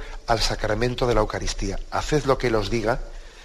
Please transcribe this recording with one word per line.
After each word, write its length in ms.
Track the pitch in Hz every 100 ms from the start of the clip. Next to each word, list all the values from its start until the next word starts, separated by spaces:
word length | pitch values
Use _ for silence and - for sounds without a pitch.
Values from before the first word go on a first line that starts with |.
| - - -
al 120 | 113
sacramento 680 | - 110 107 107 123 123 123
de 80 | 110
la 60 |
Eucaristía. 580 | 107 98 - - 101 92 -
"Haced 360 | 95 - 151 127
lo 120 | 127
que 100 | 127
él 80 | 110
os 140 | 98
diga", 300 | 117 104 131 - - - -